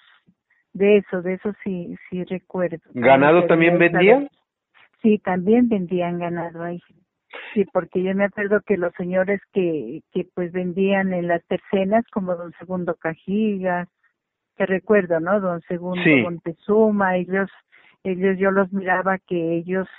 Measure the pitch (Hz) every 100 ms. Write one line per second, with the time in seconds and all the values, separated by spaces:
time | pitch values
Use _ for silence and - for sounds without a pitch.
0 | _ _ _ _ _ _ _ - 202 208
1 | - 185 175 185 214 202 208 185 170 175
2 | - 180 180 185 - 185 175 165 - 127
3 | 120 135 143 170 175 165 170 175 170 180
4 | 185 254 285 _ _ _ _ _ _ _
5 | 226 208 - 185 180 233 247 208 175 180
6 | 175 175 170 170 165 165 170 175 - _
7 | _ _ _ - - 220 185 185 175 185
8 | 185 196 202 202 202 208 - 190 175 -
9 | 180 185 185 196 - 202 175 156 113 156
10 | - 190 175 - 175 180 180 175 196 196
11 | 190 180 175 170 - 185 - 196 190 220
12 | 233 - 180 170 175 - 175 185 175 165
13 | 160 160 - 202 220 196 185 175 180 _
14 | _ _ _ _ _ - 190 185 185 208
15 | 180 165 165 208 190 170 - 175 175 180
16 | 170 143 120 170 175 160 - 208 220 208
17 | 190 185 180 190 190 - _ _ _ _
18 | 190 180 196 185 196 196 190 196 185 180
19 | 185 190 - 175 165 170 170 190 185